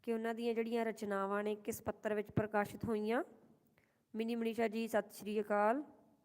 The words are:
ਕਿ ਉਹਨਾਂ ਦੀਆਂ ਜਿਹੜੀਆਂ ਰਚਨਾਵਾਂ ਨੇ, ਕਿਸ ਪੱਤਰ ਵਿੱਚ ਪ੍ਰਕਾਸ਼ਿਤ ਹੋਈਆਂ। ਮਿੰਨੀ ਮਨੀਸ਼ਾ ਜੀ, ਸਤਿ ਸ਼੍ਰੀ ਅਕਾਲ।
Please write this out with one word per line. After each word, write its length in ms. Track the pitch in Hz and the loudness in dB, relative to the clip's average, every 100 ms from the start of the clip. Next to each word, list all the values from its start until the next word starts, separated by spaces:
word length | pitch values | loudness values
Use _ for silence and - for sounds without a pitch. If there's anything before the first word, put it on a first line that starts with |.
ਕਿ 100 | - | -2
ਉਹਨਾਂ 200 | 226 226 226 | -2 -2 -2
ਦੀਆਂ 180 | 233 | 0
ਜਿਹੜੀਆਂ 320 | 226 226 233 226 | 0 0 0 0
ਰਚਨਾਵਾਂ 580 | 220 202 196 196 202 | -2 -2 0 0 0
ਨੇ, 120 | 208 208 | 0 -2
ਕਿਸ 260 | 220 220 | -4 -4
ਪੱਤਰ 320 | - - 214 | -6 -4 -2
ਵਿੱਚ 180 | 208 202 | -2 0
ਪ੍ਰਕਾਸ਼ਿਤ 540 | - 214 208 208 - 226 | 0 2 2 0 -2 -2
ਹੋਈਆਂ। 380 | 214 214 240 - - - _ _ _ _ _ _ 220 | 0 2 0 0 -10 -20 _ _ _ _ _ _ -4
ਮਿੰਨੀ 200 | 226 233 | -2 0
ਮਨੀਸ਼ਾ 320 | 226 226 226 | 0 0 0
ਜੀ, 200 | 220 226 | 0 2
ਸਤਿ 260 | 220 208 | 0 0
ਸ਼੍ਰੀ 280 | - 202 214 | -10 -4 -2
ਅਕਾਲ। 420 | 208 208 208 262 294 - _ _ | 2 4 4 4 -2 -16 _ _